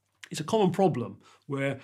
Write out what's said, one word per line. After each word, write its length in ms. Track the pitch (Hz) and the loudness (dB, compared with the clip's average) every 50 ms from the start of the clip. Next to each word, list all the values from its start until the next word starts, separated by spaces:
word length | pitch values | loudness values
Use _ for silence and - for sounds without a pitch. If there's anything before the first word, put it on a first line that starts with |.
| _ _ _ _ - - | _ _ _ _ -18 -12
It's 80 | 170 - | -10 -8
a 60 | 151 | -6
common 260 | - 220 220 202 180 | 0 2 2 4 4
problem 460 | - - 196 175 131 123 113 98 98 - _ _ - _ _ - | 4 4 2 2 2 0 -4 -6 -10 -16 _ _ -20 _ _ -8
where 320 | 139 139 135 139 135 - | -6 -4 -2 -4 -4 -6